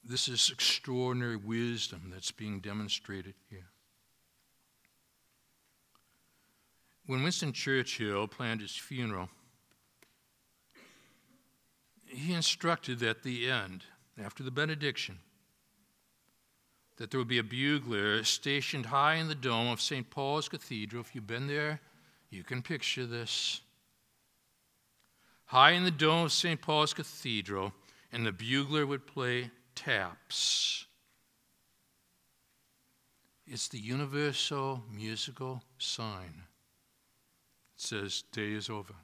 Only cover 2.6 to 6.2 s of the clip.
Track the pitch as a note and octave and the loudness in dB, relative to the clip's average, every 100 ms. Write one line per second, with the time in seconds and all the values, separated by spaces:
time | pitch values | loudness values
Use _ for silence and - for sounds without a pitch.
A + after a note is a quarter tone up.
2.6 | G2 G#2 G#2 - - G2 F#2+ F#2+ _ G2 | -6 -6 -4 -4 -4 -8 -8 -16 _ -18
3.6 | F2+ _ _ _ _ _ _ _ _ _ | -18 _ _ _ _ _ _ _ _ _
4.6 | _ _ _ _ _ _ _ _ _ _ | _ _ _ _ _ _ _ _ _ _
5.6 | _ _ _ _ _ _ | _ _ _ _ _ _